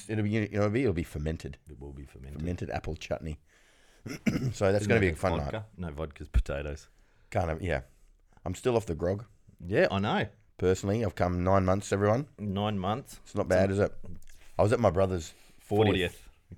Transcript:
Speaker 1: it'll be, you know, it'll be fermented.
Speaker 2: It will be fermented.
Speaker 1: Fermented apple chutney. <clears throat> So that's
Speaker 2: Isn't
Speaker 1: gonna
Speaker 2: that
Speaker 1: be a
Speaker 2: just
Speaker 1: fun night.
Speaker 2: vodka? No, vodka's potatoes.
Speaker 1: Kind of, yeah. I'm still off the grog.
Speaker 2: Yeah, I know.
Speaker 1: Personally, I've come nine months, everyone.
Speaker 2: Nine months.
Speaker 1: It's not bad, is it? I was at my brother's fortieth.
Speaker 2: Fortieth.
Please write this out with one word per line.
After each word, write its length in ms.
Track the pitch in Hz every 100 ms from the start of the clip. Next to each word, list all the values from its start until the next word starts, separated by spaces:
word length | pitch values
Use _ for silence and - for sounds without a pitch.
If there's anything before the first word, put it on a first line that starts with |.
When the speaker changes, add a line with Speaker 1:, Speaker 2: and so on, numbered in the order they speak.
| -
Speaker 1:
it'll 160 | 110
be, 60 | 104
you 200 | 110 107
know, 220 | 101 104 117
it'll 180 | 123
be 100 | 82
fermented. 540 | 78 73 78 80 69 - -
Speaker 2:
It 100 | 60
will 140 | 71
be 120 | 69 67
fermented. 340 | 58 65 71
Speaker 1:
Fermented 280 | 85 87 76
apple 260 | - - 78
chutney. 440 | - - 80 76 _ _ _ _ _ _ -
<clears throat> 0 | 156 - - 127
So 180 | - 98
that's 120 | 101
Speaker 2:
Isn't 60 | 104
Speaker 1:
gonna 60 | 117
Speaker 2:
that 40 |
Speaker 1:
be 60 | 92
a 40 |
Speaker 2:
just 100 | 76
Speaker 1:
fun 100 | 92 82
night. 60 | 71
Speaker 2:
vodka? 200 | - 107 -
No, 120 | 85
vodka's 360 | 73 78 - 73
potatoes. 580 | - - 69 73 71 - _ _ _ _
Speaker 1:
Kind 180 | 101 85
of, 120 | 78
yeah. 200 | 90 67 - _ - _ _ - 87
I'm 80 | 90
still 200 | 127 117
off 80 | 101
the 80 | 78
grog. 300 | 85 104 120 _ - _ 85
Speaker 2:
Yeah, 220 | 120 185
I 100 | 98
know. 280 | 107 190 127 - _ -
Speaker 1:
Personally, 460 | 90 95 101 113
I've 120 | 104 -
come 280 | 90 90
nine 220 | 90 98 92
months, 260 | 101 -
everyone. 360 | 98 104 120 147 -
Speaker 2:
Nine 400 | 104 98 107 101
months. 420 | 92 113 - - -
Speaker 1:
It's 100 | 101
not 120 | 85
bad, 240 | 92 98
is 80 | 98
it? 120 | 95 - - 85 - - - -
I 40 |
was 80 | 101
at 80 | 120
my 120 | 104
brother's 420 | 87 95 90 78 - - -
fortieth. 280 | - 104 107
Speaker 2:
Fortieth. 420 | 92 87 - - - _